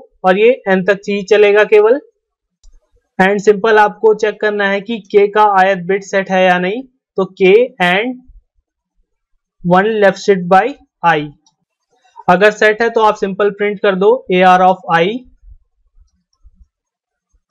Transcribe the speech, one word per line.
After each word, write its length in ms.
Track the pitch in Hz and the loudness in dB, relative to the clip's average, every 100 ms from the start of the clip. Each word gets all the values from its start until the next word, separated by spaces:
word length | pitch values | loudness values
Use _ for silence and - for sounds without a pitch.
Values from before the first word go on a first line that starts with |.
| - _ | -4 _
और 140 | 185 190 | -2 2
ये 120 | 226 262 196 | 2 0 -2
n 160 | 190 185 | -2 -2
तक 140 | 196 202 | -4 -4
ही 140 | 202 190 | -6 0
चलेगा 340 | 208 208 208 | 2 4 2
केवल। 360 | 196 214 214 277 - _ _ _ _ _ _ _ _ _ _ - | 2 2 2 0 -6 _ _ _ _ _ _ _ _ _ _ -2
And 220 | 190 208 | -2 0
simple 380 | 202 196 226 214 | 0 0 2 2
आपको 340 | 294 - 220 | 0 0 -2
check 260 | 214 220 208 | 0 -2 -4
करना 280 | 214 208 196 | -6 -4 -4
है 120 | 202 | -4
कि 220 | 196 233 - | -8 -12 -2
k 120 | 208 202 208 | 0 0 2
का 80 | 214 190 | 2 2
ith 200 | 190 190 175 | 0 -2 -4
bit 180 | 196 | -6
set 260 | 196 196 190 | -4 -6 -2
है 140 | 185 | 0
या 140 | 185 180 | 0 0
नहीं, 240 | 180 226 269 _ _ - | -4 -8 -12 _ _ -8
तो 60 | 190 190 | -6 0
k 140 | 185 208 254 - 180 | 2 2 2 -2 -2
and 340 | 190 240 254 - - _ _ _ _ _ _ _ _ _ _ _ _ | -2 -4 -10 -18 -20 _ _ _ _ _ _ _ _ _ _ _ _
one 280 | 175 180 208 220 | -2 0 0 0
left 180 | 196 190 - | 0 0 -2
shift 200 | 190 175 | -2 0
by 80 | 190 233 277 _ _ 170 | 0 0 -6 _ _ -2
i। 140 | 160 151 - _ _ _ _ _ _ _ - - | -2 -4 -16 _ _ _ _ _ _ _ -8 -2
अगर 220 | 180 208 | 2 2
set 320 | 208 214 214 | 2 0 0
है 60 | 226 | -2
तो 120 | 226 | 0
आप 100 | 214 208 | -2 -2
simple 340 | 196 185 208 | -6 -4 -4
print 300 | 196 208 202 | -4 -6 -4
कर 140 | 208 185 | -2 0
दो 180 | 202 254 - | 0 0 -2
A 100 | 180 185 | 0 2
R 120 | 185 | 4
of 260 | 185 185 - 165 | 2 0 -2 -2
i, 100 | 180 247 254 _ - - _ _ _ _ _ 185 _ _ _ 190 _ _ _ _ _ _ _ _ _ | -2 -6 -14 _ -20 -20 _ _ _ _ _ _ _ _ _ _ _ _ _ _ _ _ _ _ _